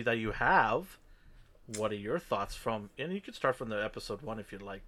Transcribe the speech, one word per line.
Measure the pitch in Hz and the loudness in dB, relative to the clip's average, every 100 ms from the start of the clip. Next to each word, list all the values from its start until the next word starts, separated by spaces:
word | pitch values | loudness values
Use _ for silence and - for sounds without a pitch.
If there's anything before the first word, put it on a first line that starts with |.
that | 120 117 | 4 2
you | 110 | 2
have, | 104 123 185 113 123 190 - - - - - - - - 107 | 2 6 6 6 2 -2 -12 -20 -20 -20 -20 -20 -20 -10 -2
what | 107 | -2
are | 104 | -2
your | 101 170 | -2 -4
thoughts | - 104 101 - | 0 -2 -2 -4
from, | 120 110 104 - | -2 -2 -4 -8
and | 151 | -4
you | 196 | -4
could | - - | -6 0
start | 139 123 | 2 2
from | 113 | -2
the | 104 | -2
episode | 107 113 - 101 | -2 -4 -6 -6
one | 113 110 | -6 -8
if | 101 | -8
you'd | 95 | -10
like, | 101 98 | -10 -10